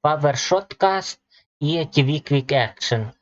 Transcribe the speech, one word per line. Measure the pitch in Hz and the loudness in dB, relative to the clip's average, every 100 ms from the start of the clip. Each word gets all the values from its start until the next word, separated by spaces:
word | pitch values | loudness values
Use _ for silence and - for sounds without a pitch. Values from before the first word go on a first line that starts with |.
Power | 151 151 | 0 2
Shotcast | 147 123 - 185 196 - 190 190 - - _ _ _ _ | 0 0 0 0 -2 0 0 0 -4 -14 _ _ _ _
і | 147 165 | -2 -2
T | 156 - | 0 2
V | 135 151 - | 2 0 0
Quick | 143 127 | 0 2
Action. | 139 113 - - 117 110 - | 0 0 -4 -4 -2 -4 -10